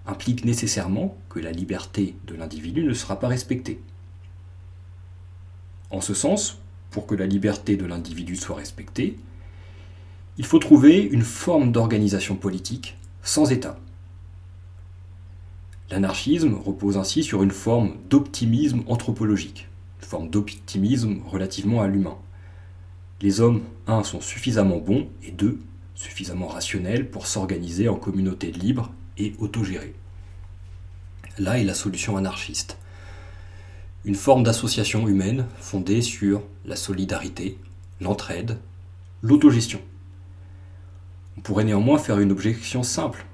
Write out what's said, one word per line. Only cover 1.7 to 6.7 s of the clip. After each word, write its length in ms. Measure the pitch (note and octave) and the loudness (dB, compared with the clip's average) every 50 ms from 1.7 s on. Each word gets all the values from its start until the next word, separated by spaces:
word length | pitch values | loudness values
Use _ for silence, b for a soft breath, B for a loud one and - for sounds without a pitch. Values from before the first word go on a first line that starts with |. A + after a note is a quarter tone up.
| G2 F2+ - - - G#2 G2 F2+ F2 - - | -4 -6 -6 -6 0 0 0 0 -2 -10 -14
de 80 | - E2+ | -12 -10
l'individu 480 | D#2+ E2 D#2+ - D#2 D#2 E2+ G2 D#3 E3 | -10 -10 -10 -10 -8 -8 -4 -2 0 2
ne 100 | C#3+ A#2 | 2 0
sera 240 | - - - G2 - | -2 -2 -6 -4 -2
pas 80 | - | 0
respectée. 560 | B2 B2+ B2 - - B2+ - - - - - - - - - - - - - - - - - - - - - - - - - - - - - - - - - - - - - - - - - - - - - - - | 0 0 0 0 -2 -4 -4 -4 -8 -8 -10 -10 -16 -18 -20 -18 -18 -18 -18 -18 -18 -18 -18 -18 -18 -18 -18 -18 -18 -18 -18 -18 -18 -18 -18 -18 -18 -18 -18 -18 -18 -18 -18 -18 -18 -18 -18 -18 -18 -18 -18 -14 -8
En 100 | - F#2+ | -6 -4
ce 140 | - - - | -2 -2 -2
sens, 440 | - - D3 G3 G#3 - - - - - - | 2 2 2 2 2 0 -4 -6 -10 -16 -18